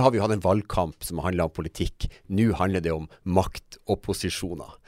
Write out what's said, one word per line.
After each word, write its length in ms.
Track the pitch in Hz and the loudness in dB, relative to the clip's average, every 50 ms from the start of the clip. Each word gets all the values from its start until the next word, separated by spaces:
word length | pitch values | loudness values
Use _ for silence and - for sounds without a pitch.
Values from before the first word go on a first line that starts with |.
| 127 | 6
har 80 | 131 | 6
vi 60 | 120 104 | 4 4
jo 60 | 101 | 2
hatt 100 | 107 107 | 2 0
en 80 | 101 101 | 2 2
valgkamp 560 | 92 98 104 101 - - 92 90 78 - - - - | 2 2 2 0 -2 -2 -2 -2 -2 -4 -10 -10 -8
som 160 | 87 80 76 | -6 -4 -2
handler 240 | 92 90 87 82 82 | 0 0 0 0 0
om 80 | - | -2
politikk. 560 | - 80 - - - - - - - - - - - _ - | -4 -8 -8 -4 -4 -4 -4 -2 -4 -6 -6 -6 -12 _ -2
Nå 240 | 95 101 117 113 92 - | 2 4 4 4 4 2
handler 220 | 92 98 92 92 82 | 2 0 0 0 0
det 80 | 82 | 0
om 160 | 80 80 78 - - - _ | -2 -2 -4 -10 -14 -10 _
maktopposisjoner. 1500 | 92 87 95 90 - - - - _ - - _ - 101 - - - 95 - - 90 - - 95 87 85 73 - - - - _ | 2 2 2 2 2 -4 -10 -14 _ -20 -12 _ -2 -2 -2 -2 -4 -4 -4 -4 -4 -4 -4 -6 -8 -8 -10 -12 -14 -18 -20 _